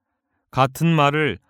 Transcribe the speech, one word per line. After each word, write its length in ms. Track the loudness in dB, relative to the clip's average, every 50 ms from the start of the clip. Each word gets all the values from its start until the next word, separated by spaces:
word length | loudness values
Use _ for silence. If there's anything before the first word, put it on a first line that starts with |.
| _ _ _ _ _ _ _ _ _ _
같은 360 | -2 -2 -2 -2 -2 -2 0
말을 500 | 0 2 2 2 2 0 0 -4 -4 -4 -8 _ _